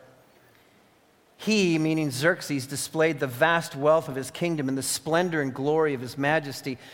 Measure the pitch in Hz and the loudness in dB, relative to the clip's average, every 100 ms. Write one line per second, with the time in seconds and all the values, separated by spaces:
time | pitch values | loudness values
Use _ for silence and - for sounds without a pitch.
0 | - - _ _ _ _ _ _ _ _ | -20 -20 _ _ _ _ _ _ _ _
1 | _ _ _ _ - 214 180 160 156 160 | _ _ _ _ 0 2 4 2 2 0
2 | 151 123 160 175 - 143 120 139 - 160 | -2 0 0 0 -2 -6 -6 -8 -4 2
3 | 160 151 139 123 156 170 165 135 147 160 | 2 2 -4 2 4 4 0 0 4 4
4 | 156 135 131 - 175 160 135 135 127 - | 2 -6 -8 -4 -2 0 -2 -2 -4 -6
5 | 156 165 180 160 139 123 139 156 156 131 | 0 0 2 0 -2 -2 0 2 2 0
6 | 123 - 143 160 143 131 143 123 - | -6 -2 2 2 0 -8 -8 -10 -12